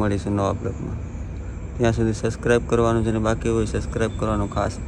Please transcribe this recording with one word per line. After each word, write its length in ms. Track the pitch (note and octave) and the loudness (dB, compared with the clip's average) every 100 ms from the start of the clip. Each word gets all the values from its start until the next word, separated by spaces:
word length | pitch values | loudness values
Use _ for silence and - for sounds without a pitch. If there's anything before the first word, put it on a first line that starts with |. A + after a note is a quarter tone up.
મળીશું 340 | G#2+ G2+ G2+ G2+ | 2 0 0 0
નવા 180 | G2 F#2 | 0 0
બ્લોગમાં. 360 | - - - - - - - - - - - - | -4 -6 -6 -6 -6 -8 -8 -8 -8 -8 -8 0
ત્યાં 180 | A#2 A2+ | 2 4
સુધી 180 | A2+ G#2+ | 2 0
સબસ્ક્રાઇબ 460 | A2+ - A#2 A#2+ A#2 | -2 0 4 4 4
કરવાનું, 360 | A#2+ A#2 A2+ A2+ | 2 4 4 2
જેને 140 | A2 A2 | 2 2
બાકી 260 | A2+ A#2 A2+ | 2 2 0
હોય 100 | G#2+ | 0
સબસ્ક્રાઇબ 460 | - - A#2 A2 - | -2 -2 -2 -2 0
કરવાનું 320 | G#2+ G#2 G2+ G#2+ | -2 0 0 0
ખાસ 240 | F#2+ - | -2 -2